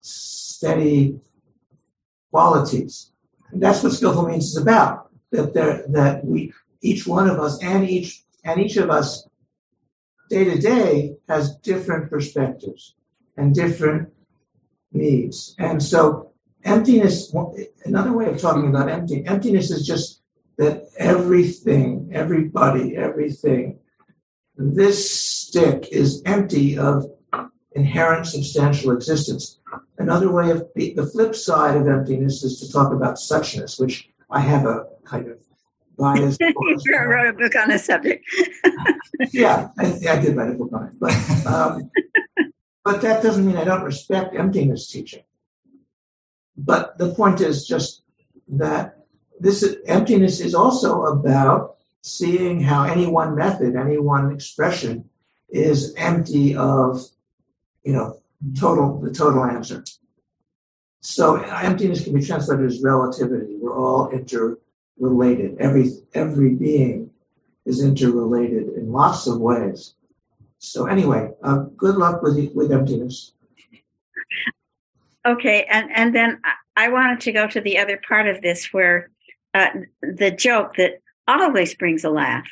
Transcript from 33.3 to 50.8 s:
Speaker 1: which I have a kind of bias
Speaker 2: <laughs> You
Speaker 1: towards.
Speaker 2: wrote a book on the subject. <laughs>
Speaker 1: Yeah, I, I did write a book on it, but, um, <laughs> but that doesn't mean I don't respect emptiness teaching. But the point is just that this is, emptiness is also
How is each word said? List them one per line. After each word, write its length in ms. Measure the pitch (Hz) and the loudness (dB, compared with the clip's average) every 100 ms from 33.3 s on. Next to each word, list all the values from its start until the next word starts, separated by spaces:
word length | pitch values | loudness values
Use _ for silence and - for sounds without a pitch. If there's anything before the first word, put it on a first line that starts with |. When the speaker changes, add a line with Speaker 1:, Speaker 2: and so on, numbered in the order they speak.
| 151 - - - - | -2 -2 -8 -10 -4
Speaker 1:
which 280 | 127 - - _ _ | -4 -4 -14 _ _
I 100 | 139 | -2
have 260 | 143 147 117 | 2 2 2
a 180 | 110 - - | -2 -8 -20
kind 240 | - 127 120 | -12 -10 -10
of 100 | 117 _ _ _ _ _ - | -16 _ _ _ _ _ -4
bias 400 | 139 139 139 139 | 0 2 2 2
Speaker 2:
<laughs> 20 | |
You 120 | 339 | 0
Speaker 1:
towards. 320 | 320 - 294 277 | 0 -2 -2 0
Speaker 2:
wrote 400 | 294 240 240 240 | 0 2 2 0
a 40 | |
book 220 | 220 233 247 | 0 -2 0
on 120 | 214 | 0
the 100 | 208 | 0
subject. 460 | - 180 285 - - - 359 - | 0 -2 0 -4 -6 -2 -2 2
<laughs> 100 | - - - - - - 254 | 0 0 -2 -2 -4 -6 -6
Speaker 1:
Yeah, 380 | 254 220 175 - - | 2 4 2 -2 -4
I, 80 | 180 | -2
I 340 | 170 165 151 | -2 0 2
did 160 | 131 123 | 2 0
write 140 | 117 | -2
a 40 | |
book 160 | 123 123 | -4 -6
on 140 | 110 101 | -8 -10
it, 60 | - | -6
but, 120 | 120 107 - - | -2 0 0 0
um, 460 | - 120 160 - - - - - 906 - | 0 0 0 -4 -4 -4 0 -2 -2 -4
<laughs> 460 | 320 - _ _ | -4 -4 _ _
but 180 | 202 202 | -2 0
that 180 | 226 220 | 2 2
doesn't 240 | 220 196 | 2 2
mean 120 | 190 175 | 2 2
I 80 | |
don't 180 | 160 185 | 0 -2
respect 540 | 147 143 - 190 190 - | -2 -8 -4 -2 -2 -2
emptiness 500 | 190 196 139 107 - | -2 2 0 0 -6
teaching. 360 | - - - _ _ _ _ _ 277 _ _ _ _ _ _ _ - | -14 -14 -18 _ _ _ _ _ _ _ _ _ _ _ _ _ -12
But 420 | 139 - - - | 0 0 0 -4
the 140 | 175 | -4
point 260 | 175 202 180 | 2 2 4
is 260 | 165 139 - | 0 0 -2
just 360 | 160 - - _ _ _ _ _ | -4 -4 -10 _ _ _ _ _
that 480 | 139 156 151 - - _ _ _ - | -4 -2 -2 -4 -12 _ _ _ 0
this 240 | 180 196 | 2 2
is, 120 | 196 - - | 0 -2 2
emptiness 520 | 185 220 208 190 - | 2 4 4 4 2
is 140 | 170 | 0
also 480 | 170 233 247 | 4 4 4